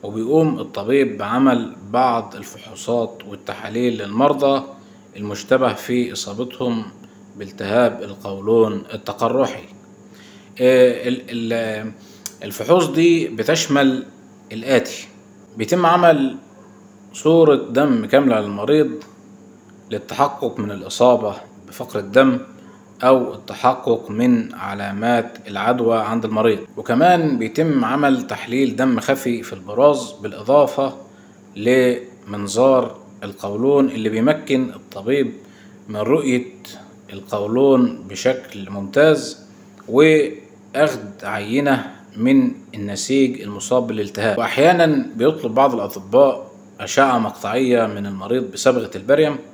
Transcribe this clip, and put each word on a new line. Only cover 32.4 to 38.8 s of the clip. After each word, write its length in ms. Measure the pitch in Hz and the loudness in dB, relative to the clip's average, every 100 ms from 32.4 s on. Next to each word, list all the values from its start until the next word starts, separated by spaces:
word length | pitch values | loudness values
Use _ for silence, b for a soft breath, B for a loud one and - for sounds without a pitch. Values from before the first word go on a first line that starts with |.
| 101 104 131 135 113 - - - | -4 2 4 4 0 -8 -20 -16
القولون 640 | 101 - 101 104 127 143 131 | -16 -10 -8 -2 2 4 2
اللي 200 | 120 107 | 0 -4
بيمكن 600 | 110 123 151 - 131 127 | 0 0 0 0 -2 -2
الطبيب 640 | - - - 101 143 120 - B B B B - | -10 -16 -10 -2 -2 -2 -6 B B B B -12
من 60 | 107 | -6
رؤية 500 | 107 156 139 123 123 - - - - - - | 0 0 2 -2 -4 -16 -20 -20 -20 -20 -18
القولون 880 | 98 - 110 104 120 139 131 120 - 95 | -18 -8 -6 -2 2 6 6 4 -2 -12
بشكل 640 | 98 127 127 - 101 95 | -4 -2 -2 -8 -14 -12
ممتاز 760 | 101 | -10